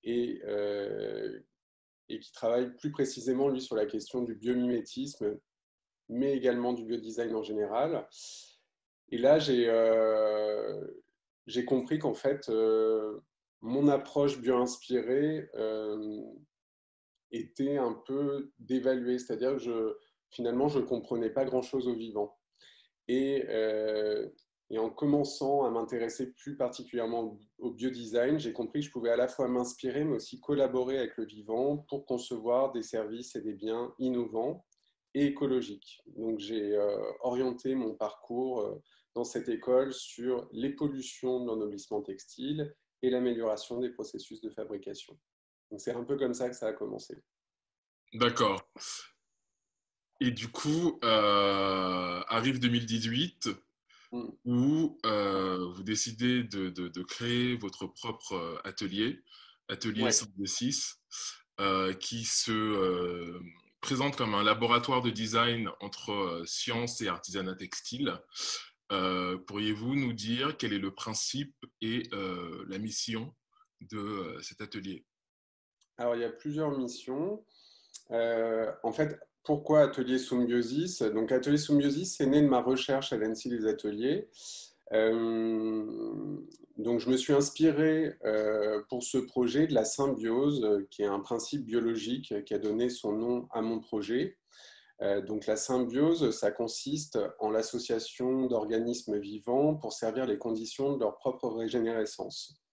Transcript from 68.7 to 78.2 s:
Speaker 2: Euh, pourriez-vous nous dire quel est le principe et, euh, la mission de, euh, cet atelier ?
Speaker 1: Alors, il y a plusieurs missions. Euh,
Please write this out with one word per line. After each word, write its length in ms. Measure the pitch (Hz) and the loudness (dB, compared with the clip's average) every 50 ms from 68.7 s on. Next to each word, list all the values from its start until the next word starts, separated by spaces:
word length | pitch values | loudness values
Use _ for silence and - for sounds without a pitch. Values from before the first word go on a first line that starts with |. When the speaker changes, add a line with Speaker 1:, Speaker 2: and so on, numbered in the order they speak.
| _ _ _ _ 101 | _ _ _ _ -2
Speaker 2:
Euh, 440 | 95 92 92 92 90 90 90 90 | 0 0 0 0 0 -2 -2 -4
pourriez-vous 600 | 90 90 - 101 104 107 107 107 104 110 120 135 | -6 -8 -8 -6 -4 -2 -2 -2 -2 -2 -2 0
nous 160 | 143 135 123 117 | 0 0 -2 -2
dire 440 | 110 101 110 117 123 135 143 156 | -4 -4 -4 -2 0 -2 -2 -4
quel 160 | - - 113 104 | -4 -4 -2 -2
est 60 | 101 | -2
le 160 | 95 98 95 | -2 -4 -6
principe 640 | - - 113 107 - - - - 135 143 139 - _ - - _ _ - | -6 -8 -6 -4 -4 -4 -4 -4 -6 -6 -8 -10 _ -20 -20 _ _ -6
et, 220 | 110 113 123 - - - | -4 -4 -4 -4 -6 -6
euh, 520 | 101 98 92 90 90 87 85 82 - - - | -6 -6 -4 -6 -6 -8 -10 -10 -12 -10 -10
la 100 | 95 95 | -8 -6
mission 560 | 107 110 104 - - - 113 110 113 143 - _ _ _ _ _ _ _ _ _ | -6 -6 -6 -6 -4 -4 -4 -6 -6 -8 -12 _ _ _ _ _ _ _ _ _
de, 180 | - 95 110 107 | -18 -12 -8 -8
euh, 420 | 104 104 107 98 92 80 - - | -6 -6 -6 -6 -6 -8 -10 -12
cet 200 | 85 - - _ | -12 -14 -12 _
atelier ? 440 | 107 104 - 110 95 95 95 - - _ _ _ _ _ _ _ _ _ _ _ _ _ _ _ _ _ _ - | -14 -10 -10 -10 -8 -8 -10 -10 -14 _ _ _ _ _ _ _ _ _ _ _ _ _ _ _ _ _ _ -4
Speaker 1:
Alors, 160 | 120 120 120 | -2 -2 0
il 60 | 117 | 0
y 40 | 117 | -2
a 60 | 117 | -4
plusieurs 400 | 110 - - 151 147 151 156 147 | -6 -6 -6 -4 -2 0 0 0
missions. 720 | 139 135 127 120 120 - - - 127 139 156 190 208 214 - _ _ _ _ - _ _ _ _ _ - _ _ - | 0 -2 -4 -4 -6 -10 -8 -6 -4 -2 -2 -4 -4 -6 -10 _ _ _ _ -20 _ _ _ _ _ -20 _ _ 0
Euh, 580 | 117 | 0